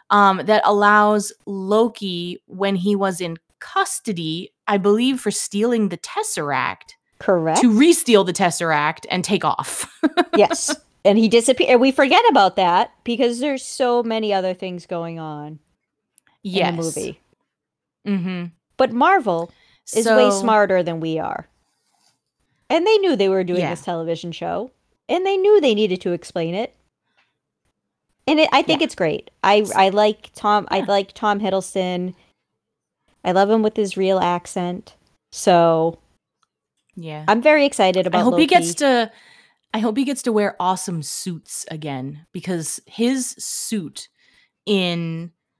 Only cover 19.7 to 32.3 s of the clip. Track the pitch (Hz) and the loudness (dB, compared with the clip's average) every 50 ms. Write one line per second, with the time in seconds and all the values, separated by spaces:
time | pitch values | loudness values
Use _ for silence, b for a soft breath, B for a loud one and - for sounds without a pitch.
19.7 | b b b - - 214 226 226 220 214 208 202 202 196 196 233 220 214 208 196 | b b b -4 -2 0 2 4 4 6 6 4 2 0 0 2 4 4 4 4
20.7 | 190 180 170 170 165 165 160 160 160 160 - - - - - - _ _ _ _ | 2 0 0 -2 -4 -6 -6 -6 -4 -4 -6 -6 -8 -10 -12 -16 _ _ _ _
21.7 | _ _ _ _ _ _ _ _ _ _ _ _ _ _ _ _ _ _ _ _ | _ _ _ _ _ _ _ _ _ _ _ _ _ _ _ _ _ _ _ _
22.7 | 262 339 349 370 440 415 392 359 285 196 202 190 190 190 185 175 180 180 170 160 | 0 2 4 4 4 4 4 2 2 2 2 2 2 0 0 0 -2 -2 -2 -2
23.7 | 170 - - - 175 165 165 165 165 165 - 175 156 - 170 170 170 180 226 262 | -4 -6 -6 -6 -6 -6 -4 -6 -6 -6 -8 -10 -10 -8 -8 -6 -6 -6 -8 -10
24.7 | - _ _ _ _ _ _ - - 349 370 381 403 381 370 403 427 403 294 262 | -14 _ _ _ _ _ _ -4 -4 -2 0 -2 -2 0 4 4 4 6 4 4
25.7 | 214 208 214 196 180 180 - 190 175 165 - - - 180 165 165 175 196 233 - | 2 2 0 0 -2 -4 -4 -4 -4 -4 -6 -8 -8 -6 -6 -4 -4 -6 -8 -8
26.7 | - _ _ _ _ _ _ _ _ _ _ _ _ _ _ _ _ _ _ _ | -10 _ _ _ _ _ _ _ _ _ _ _ _ _ _ _ _ _ _ _
27.7 | _ _ _ _ _ _ _ _ _ _ _ - 311 302 311 - - 277 - - | _ _ _ _ _ _ _ _ _ _ _ 0 2 2 2 4 2 0 2 2
28.7 | 320 277 330 262 - - 185 156 147 - - - _ _ - 190 202 208 214 185 | 0 -2 -2 -4 -2 -4 -4 -2 -2 -4 -10 -14 _ _ 2 2 4 4 2 0
29.7 | - 190 190 196 190 208 214 214 214 - - - _ - - 208 208 208 - - | 2 2 2 4 4 2 2 0 0 -4 -10 -20 _ -6 -2 0 0 0 0 -2
30.7 | - 196 196 202 202 196 196 196 - - - 208 208 202 214 190 185 196 185 - | -4 -4 -2 0 0 -2 -2 -4 -8 -4 -2 -2 -2 -2 -2 -2 -2 -2 -4 -4
31.7 | - 196 185 180 180 180 180 185 180 - _ _ | -6 -4 -4 -4 -4 -4 -6 -8 -10 -14 _ _